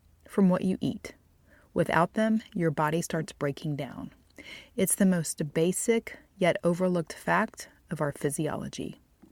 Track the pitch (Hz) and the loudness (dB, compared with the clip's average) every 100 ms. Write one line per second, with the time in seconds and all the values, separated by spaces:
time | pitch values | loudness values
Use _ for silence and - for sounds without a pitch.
0 | _ _ - - 185 180 185 - - - | _ _ -4 4 4 4 2 0 -2 -4
1 | - - _ _ _ - _ - - 160 | -10 -18 _ _ _ -20 _ -2 2 4
2 | 175 - 220 220 - 190 165 147 151 170 | 2 2 0 0 -2 -2 0 2 0 0
3 | - 165 151 - 143 135 156 143 127 - | -2 -4 -6 -4 -4 -4 -6 -6 -8 -10
4 | - - _ - - - - - 190 - | -14 -16 _ -20 -20 -20 -10 -2 0 4
5 | 190 180 156 - 151 165 170 - - 226 | 4 4 -2 -4 -4 2 2 2 0 0
6 | - - _ - 175 - 170 175 185 175 | -2 -12 _ 0 0 2 0 2 2 0
7 | 160 - - 170 220 - - - _ 156 | -2 -6 0 0 0 -6 -20 -20 _ -4
8 | 147 - 147 143 151 - 139 - - - | -4 -2 -4 -2 -4 -4 -8 -8 -10 -12
9 | _ _ - | _ _ -20